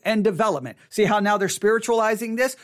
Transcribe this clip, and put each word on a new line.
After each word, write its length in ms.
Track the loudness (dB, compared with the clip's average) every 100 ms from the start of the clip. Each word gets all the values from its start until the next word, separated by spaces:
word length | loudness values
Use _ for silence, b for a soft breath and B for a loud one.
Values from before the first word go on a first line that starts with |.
and 180 | -2 0
development. 540 | 0 2 0 -2 -6 -14 b
See 140 | 0
how 160 | 2 2
now 180 | 2 0
they're 100 | 0
spiritualizing 880 | 0 0 0 0 0 0 -2 -4 -2
this? 200 | -2 -4